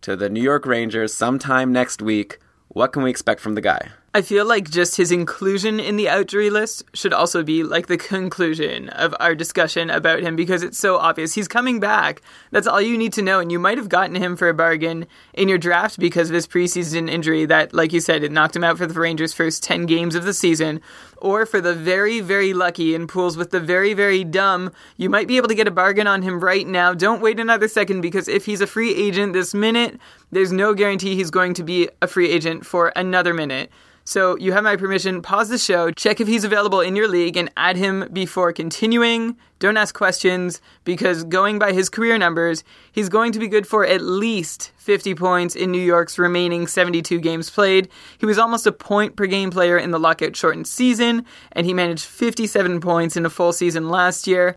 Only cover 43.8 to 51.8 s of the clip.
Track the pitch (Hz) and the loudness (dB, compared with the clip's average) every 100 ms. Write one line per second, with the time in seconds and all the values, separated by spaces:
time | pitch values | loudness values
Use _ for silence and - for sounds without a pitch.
43.8 | 196 185 170 185 226 214 160 - - _ | 2 2 0 -2 0 -2 -6 -10 -14 _
44.8 | - 196 202 165 180 180 175 - 185 180 | 0 0 0 -2 0 2 0 -2 -2 0
45.8 | 180 170 170 - 180 175 175 170 170 - | 2 2 2 0 0 2 0 -2 -2 0
46.8 | 175 170 160 170 165 165 160 - 196 190 | 0 0 -2 -2 -2 -4 -4 0 4 4
47.8 | 185 - - - 214 208 226 233 208 - | 2 -14 -20 -4 0 2 2 2 0 -2
48.8 | - 208 208 - 196 196 190 185 175 175 | -2 0 0 -2 -2 -2 -2 0 2 2
49.8 | 175 165 160 165 156 - 170 156 156 - | 0 0 0 2 -2 0 -2 -2 -8 0
50.8 | 247 226 240 233 240 - - - 170 180 | 2 2 0 0 -4 -20 -10 -4 -2 0